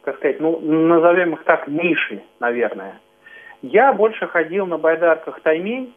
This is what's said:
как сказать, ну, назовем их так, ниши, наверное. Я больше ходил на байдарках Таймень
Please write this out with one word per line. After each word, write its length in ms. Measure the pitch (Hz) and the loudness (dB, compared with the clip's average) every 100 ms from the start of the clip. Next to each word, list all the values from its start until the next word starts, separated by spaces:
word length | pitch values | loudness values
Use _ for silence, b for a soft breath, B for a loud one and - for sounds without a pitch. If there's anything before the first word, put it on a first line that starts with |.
как 140 | - 135 | -8 -4
сказать, 220 | 151 135 | -2 0
ну, 200 | 160 165 | -2 -2
назовем 720 | 160 156 165 170 165 175 175 | 0 2 4 4 4 4 0
их 100 | 151 | -2
так, 220 | - 160 - | 0 0 0
ниши, 540 | 147 175 165 - 101 - _ | -4 -2 -2 -4 -10 -16 _
наверное. 600 | 120 120 110 98 95 - _ B B B B B | -4 -2 -4 -4 -14 -16 _ B B B B B
Я 300 | 127 170 269 | 0 4 4
больше 340 | 208 220 220 170 | 4 0 0 -4
ходил 400 | 175 160 185 190 | -2 -2 -4 -4
на 120 | 160 | -2
байдарках 640 | 160 160 170 160 156 - | 0 2 2 2 -2 -4
Таймень 520 | 165 160 190 247 254 | 0 0 -2 -8 -10